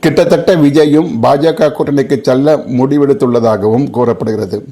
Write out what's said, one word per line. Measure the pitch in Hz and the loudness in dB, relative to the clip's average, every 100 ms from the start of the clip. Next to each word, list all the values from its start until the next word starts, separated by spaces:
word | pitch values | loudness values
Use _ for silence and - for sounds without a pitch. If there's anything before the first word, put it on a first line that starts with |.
கிட்டத்தட்ட | 165 143 170 170 160 180 | 0 2 2 2 2 2
விஜயும் | 143 143 151 147 170 117 | 4 4 2 2 0 -2
பா | 123 143 | 0 2
ஜ | 156 | 0
க | 156 156 147 | 0 -2 -2
கூட்டணிக்கு | 147 143 135 143 - | -2 -2 0 -2 0
செல்ல | 127 143 151 - 135 | 0 2 0 -2 -2
முடிவெடுத்துள்ளதாகவும் | 135 143 143 139 131 120 117 107 104 113 139 | 0 0 2 0 0 0 0 0 0 0 -2
கூறப்படுகிறது. | 117 120 113 117 107 101 101 - | -2 -2 -2 -4 -6 -6 -8 -10